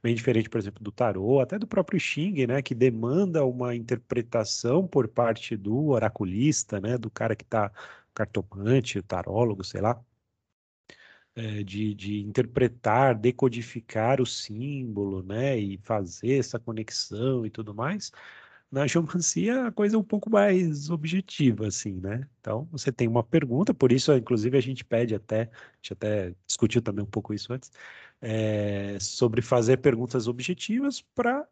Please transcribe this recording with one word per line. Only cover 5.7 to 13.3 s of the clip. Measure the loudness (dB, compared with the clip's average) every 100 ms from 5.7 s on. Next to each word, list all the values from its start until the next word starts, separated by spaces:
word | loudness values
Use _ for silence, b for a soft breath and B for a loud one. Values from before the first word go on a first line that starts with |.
| 0 2
oraculista, | 2 2 -2 -4 2 2 2 -4 -4
né? | -2 -4
Do | -4
cara | -4 -2 -2
que |
tá, | -2 -2 -2 B B B B
cartomante, | -6 -2 -2 -6 -6 2 2 2 -6
tarólogo, | -4 -6 -2 0 2 0
sei | -6 -2
lá, | -2 -2 -8 _ _ _ _ _ _ _ _ B B B B
é, | -8 -6 -4
de, | -6 -4 -4
de | -4 -6 -6
interpretar, | -2 -2 0 2 0 2 2 4 4
decodificar | 4 0